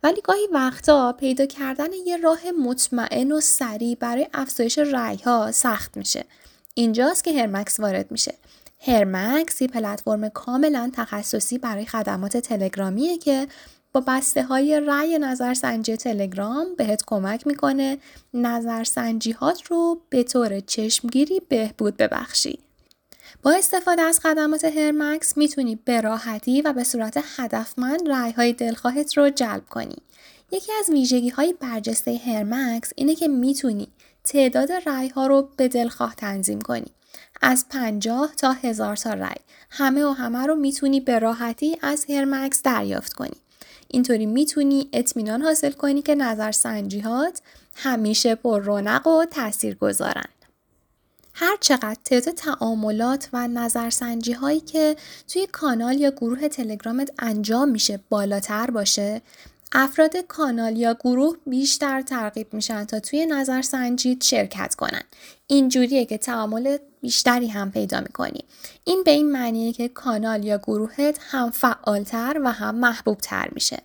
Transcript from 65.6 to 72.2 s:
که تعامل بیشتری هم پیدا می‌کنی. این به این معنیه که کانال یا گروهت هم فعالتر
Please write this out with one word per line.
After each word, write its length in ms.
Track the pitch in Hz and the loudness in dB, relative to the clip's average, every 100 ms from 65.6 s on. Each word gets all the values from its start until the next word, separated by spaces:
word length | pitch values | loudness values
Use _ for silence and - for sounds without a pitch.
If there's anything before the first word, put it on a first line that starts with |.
| 262 262 247 269 233 | 6 4 4 2 0
که 120 | 214 | -4
تعامل 600 | - 240 214 220 254 285 285 _ | -4 -4 -4 -2 -2 -2 -6 _
بیشتری 460 | 247 233 - 247 240 | -2 2 4 4 2
هم 240 | 208 196 | -2 -4
پیدا 300 | 208 196 196 | -2 -2 -4
می‌کنی. 420 | 196 - - - - - - - | -6 -6 -6 -6 -14 -18 -20 -12
این 200 | - 370 | 0 2
به 80 | 349 | 6
این 200 | 294 302 | 6 4
معنیه 420 | 277 240 226 226 | 2 -2 -2 -2
که 160 | 233 240 | -2 -6
کانال 540 | 247 262 220 220 220 | -4 -4 -2 0 -2
یا 140 | 208 208 | 0 -2
گروهت 640 | 202 214 220 - 285 294 - | 0 -2 -2 0 0 0 -4
هم 200 | 269 240 | -2 -2
فعالتر 880 | 233 247 226 - 208 202 226 | 2 0 2 0 -2 -2 -4